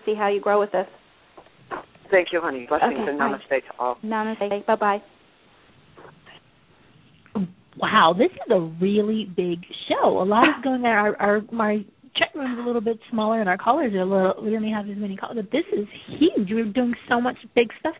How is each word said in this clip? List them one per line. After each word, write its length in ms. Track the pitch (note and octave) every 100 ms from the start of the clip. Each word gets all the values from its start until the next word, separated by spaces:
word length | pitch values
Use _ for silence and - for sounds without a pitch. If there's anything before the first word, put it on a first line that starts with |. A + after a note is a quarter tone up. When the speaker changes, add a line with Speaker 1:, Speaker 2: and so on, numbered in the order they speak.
| -
Speaker 1:
see 80 |
how 140 | G#3+ G3+
you 120 | G3+
grow 200 | G3+ G#3
with 120 | G3+
us. 140 | F#3 G3 - _ _ _ - - _ - - - - -
Speaker 2:
Thank 220 | F#3+ F3
you, 80 | E3+
honey. 280 | D#3+ C3 A#2+
Blessings 260 | D3+ B3 -
Speaker 1:
Okay, 80 | G3+
Speaker 2:
and 100 | C#3+
Speaker 1:
bye. 80 | C#3
Speaker 2:
namaste 220 | C#3 -
to 240 | C3+ - -
all. 160 | B2 B2
Speaker 1:
Namaste. 720 | G#3+ A3 G#3+ A3 G3+ G3+ G3+
Bye-bye. 360 | A3 G#3 G3+ - _ _ _ _ _ _ _ _ - - - - - _ _ _ _ _ _ _ _ _ G#3+ F3+ - _ -
Speaker 3:
Wow, 380 | - G#3+ E3 F3+
this 140 | E4+
is 200 | - G4
a 80 | G3+ E3 E3
really 440 | F#3+ G#3 G#3 A3 G3+ F3+
big 240 | F3+ E3+ - - -
show. 320 | A4 C#4 F#3
A 20 |
lot 200 | F#3 G#3+ C#4+
is 80 | C#4
Speaker 1:
<laughs> 80 |
Speaker 3:
going 180 | C4 B3+
on. 40 | A#3+
Our, 300 | G#3 G#3 -
our, 240 | G3+ G#3 G#3
my 340 | A#3 G#3+ G#3+ G3+ _ - -
chat 140 | E4
room's 260 | D#4 C4 A#3+
a 60 | A#3+
little 160 | A#3+
bit 160 | G#3+ A3 -
smaller, 280 | A3 G#3+ A3+
and 80 | G3
our 80 | F#3+
callers 360 | A3 C#4+ C4
are 80 | G3
a 40 | F#3
little, 380 | G3 F#3 -
we 120 | A3 A3
only 160 | G#3+
have 140 | G#3+ G3+
as 60 | G3+
many 180 | G3+ F#3+
callers, 200 | - A#3
but 140 | G3
this 140 | C4+ - F#4
is 80 | G#3 - - -
huge. 300 | E4 C#5+ F#3+
We're 220 | A3 A3
doing 220 | A3 B3 A#3 -
so 100 | A#3+
much 160 | B3 C4 - -
big 120 | A#3 -
stuff 160 | D#4